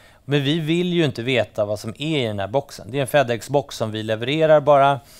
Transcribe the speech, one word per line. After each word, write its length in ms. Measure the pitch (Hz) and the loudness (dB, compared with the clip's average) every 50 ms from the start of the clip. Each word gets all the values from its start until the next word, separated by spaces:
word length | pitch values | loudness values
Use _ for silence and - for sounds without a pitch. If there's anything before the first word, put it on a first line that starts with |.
| - - _ _ _ | -20 -20 _ _ _
Men 180 | - 139 147 139 | -2 0 0 2
vi 160 | 135 151 170 | 0 0 -2
vill 340 | 156 147 165 170 180 180 175 | 0 0 0 0 0 0 0
ju 120 | 175 165 | 0 0
inte 180 | 139 110 - 113 | 0 -2 -4 -4
veta 420 | 123 135 117 107 - - - 107 | 0 0 0 0 0 -2 -4 -4
vad 140 | 104 107 107 | -2 -4 -6
som 140 | - 113 107 - | -8 -10 -10 -8
är 220 | 143 156 160 147 | -6 -4 -2 -2
i 80 | 123 110 | -2 -2
den 120 | 104 101 | -4 -4
här 80 | 98 98 | -6 -4
boxen. 400 | 107 139 139 - - - - - | -2 -4 -4 -4 -10 -18 -14 -8
Det 60 | 113 143 | -6 -4
är 40 | |
en 60 | 139 - | -4 0
FedEx-box 720 | - 147 135 120 120 113 - - 135 143 135 - - - | 2 2 2 2 0 -4 -4 -2 -2 -2 -2 -2 -6 -6
som 140 | 117 110 | -6 -4
vi 120 | 107 110 107 | -4 -6 -4
levererar 560 | 110 110 107 117 123 143 160 160 156 156 151 | -4 -4 -4 -2 -2 0 2 4 6 6 6
bara. 380 | 143 139 147 135 139 139 143 131 - - - - | 6 6 6 6 6 4 2 0 -4 -12 -20 -20